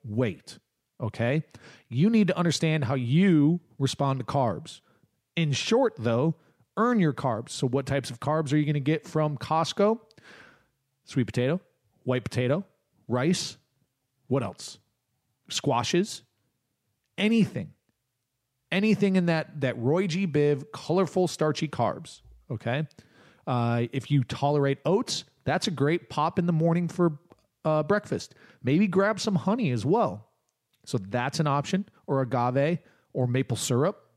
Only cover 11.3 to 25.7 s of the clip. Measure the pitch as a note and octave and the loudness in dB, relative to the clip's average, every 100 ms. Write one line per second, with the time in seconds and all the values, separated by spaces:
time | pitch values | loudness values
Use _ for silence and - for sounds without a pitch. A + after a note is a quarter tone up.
11.3 | B2 B2 F3+ _ _ _ _ - B2+ G#2+ | 0 0 0 _ _ _ _ -4 -4 -2
12.3 | - B2 D#3 G3 _ _ _ - A#2+ C#3+ | -2 0 -2 -4 _ _ _ -4 0 0
13.3 | F#3 - - _ _ _ _ _ _ - | 0 -2 -12 _ _ _ _ _ _ -4
14.3 | C3+ A#2+ F#3 - - _ _ _ _ _ | -2 -2 -10 -18 -20 _ _ _ _ _
15.3 | _ - - - A#2+ A#2 F3 G#3 - _ | _ -10 -4 0 0 2 0 -2 -6 _
16.3 | _ _ _ _ _ _ _ _ - G#3 | _ _ _ _ _ _ _ _ -2 2
17.3 | A3+ G3 C#3+ F#2 - _ _ _ _ _ | 4 2 0 -10 -14 _ _ _ _ _
18.3 | _ _ _ - F3+ G#3+ G3 G3+ F#3+ F3 | _ _ _ -6 0 2 4 4 2 2
19.3 | E3 - D3+ C3 A#2+ A#2 E3 G3 E3 G3 | 0 -2 -4 -4 0 0 2 0 -2 0
20.3 | D3 D3 C#3 C#3+ - - F3 F#3 F#3 F3+ | 2 2 2 -4 -12 -2 0 0 0 0
21.3 | - D#3 D3 D#3 - A2 - - - - | 0 -2 0 -4 0 -2 -2 -10 -20 -20
22.3 | - - A2 A#2 C3 D#3 _ - _ - | -20 -12 -8 -4 -2 -4 _ -20 _ -20
23.3 | _ - B2 A#2+ A#2 A#2 C#3 - C#3+ A#2+ | _ -4 0 2 0 -2 -4 0 0 0
24.3 | - C#3+ D3 C#3 C#3 D3 G3 B3+ - - | -2 0 2 0 0 0 0 0 -8 -10
25.3 | _ - F3 - | _ -2 -2 -2